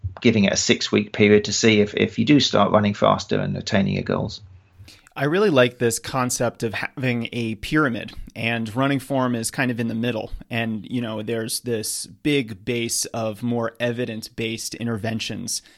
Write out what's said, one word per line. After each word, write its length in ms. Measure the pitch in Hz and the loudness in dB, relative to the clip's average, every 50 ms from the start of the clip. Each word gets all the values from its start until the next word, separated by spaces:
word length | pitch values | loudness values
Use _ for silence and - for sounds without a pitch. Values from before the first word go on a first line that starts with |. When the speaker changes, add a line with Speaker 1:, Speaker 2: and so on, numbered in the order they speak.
| - - - - | -10 -10 -6 2
Speaker 1:
giving 240 | - 120 117 107 98 | 2 4 6 6 4
it 80 | 95 | 4
a 60 | - - | 2 2
six-week 560 | - - 117 - - - 107 107 101 - - | 2 2 2 2 2 2 2 2 2 0 2
period 320 | - 104 104 104 104 104 | 4 6 8 8 6 6
to 80 | 104 101 | 2 -2
see 260 | - - 113 107 104 | 2 4 4 6 6
if, 140 | 101 101 - | 4 2 2
if 240 | - 110 104 - 120 | 0 0 0 2 0
you 80 | 117 | 4
do 120 | 131 147 135 | 6 6 6
start 320 | - - - 104 101 - | 6 4 4 4 4 4
running 220 | - 107 104 101 | 4 4 4 2
faster 480 | 101 - 107 101 101 101 - - 104 101 | 2 4 4 4 4 2 0 -2 -2 -2
and 160 | 98 98 98 | -2 -2 -4
attaining 380 | 98 98 - 107 98 98 98 98 | -4 -4 0 0 2 2 2 0
your 80 | 95 | -2
goals. 400 | 95 98 98 90 - - - - - - - - _ _ _ _ - - - - _ - - 139 | -2 -2 -2 -2 -2 -6 -8 -12 -16 -20 -20 -20 _ _ _ _ -20 -20 -20 -20 _ -14 -6 -2
Speaker 2:
I 60 | 139 | -2
really 240 | 147 165 196 214 202 | 0 2 2 2 4
like 300 | 147 127 123 123 - - | 6 6 4 4 2 0
this 200 | 120 117 113 - | 0 0 0 0
concept 640 | - - - 131 127 123 - - 123 113 - - | -6 -4 -2 -2 -2 -2 -2 -2 -2 -2 -2 -2
of 120 | 120 110 98 | -6 -4 -4
having 560 | - - - - 143 127 127 120 117 117 - | -4 -8 -8 -6 -4 -2 -2 -2 -2 -4 -4
a 220 | - 120 117 110 110 | -4 -4 -4 -4 -6
pyramid, 580 | 104 - - 151 156 151 127 113 101 85 - - - - - - | -6 -6 -2 0 2 2 2 0 -4 -8 -10 -12 -12 -14 -12 -8
and 420 | 110 110 117 117 117 113 110 104 | -4 -4 -2 -2 -2 -4 -4 -2
running 220 | 127 135 139 139 127 | 0 0 0 0 -2
form 360 | - - 139 131 127 123 120 | -2 -2 0 0 0 0 0
is 160 | 113 113 - | -2 -4 -4
kind 200 | - - 131 123 | -2 -2 -2 -2
of 100 | 120 120 | 0 -2
in 80 | 117 113 | -2 -2
the 60 | 113 | -2
middle. 360 | 113 117 123 113 107 101 - - - - - | -2 -2 -2 -2 -4 -6 -8 -10 -12 -10 -6
And, 360 | 120 117 117 113 110 104 - - | -4 -4 -2 -2 -4 -6 -6 -6
you 100 | 127 123 | -6 -4
know, 220 | 120 110 110 107 | -4 -4 -6 -6
there's 380 | 107 110 117 113 110 110 - - | -4 -4 -4 -4 -4 -4 -6 -6
this 440 | - 120 117 107 110 - - - - | -4 -4 -4 -2 -4 -6 -6 -8 -10
big 640 | - - _ - 151 147 143 120 107 107 90 107 | -12 -14 _ -2 0 0 0 0 -2 -10 -10 -6
base 400 | 123 120 120 117 120 - - - | -4 -4 -2 -2 -2 -2 -4 -4
of 360 | - - 117 113 110 104 98 | -4 -4 -4 -4 -4 -4 -4
more 320 | 123 120 117 117 117 110 - - | -4 -2 -2 0 -2 -4 -4 -4
evidence-based 920 | 120 120 117 120 123 117 110 110 - - - - 113 113 113 110 - - - | -4 -4 -2 -2 -4 -4 -6 -10 -12 -12 -8 -6 -4 -4 -4 -6 -8 -10 -8
interventions 880 | - 117 117 117 104 110 110 113 110 - - 107 98 98 107 - - _ - _ | -6 -4 -4 -4 -4 -4 -4 -4 -4 -6 -6 -8 -8 -8 -8 -8 -8 _ -14 _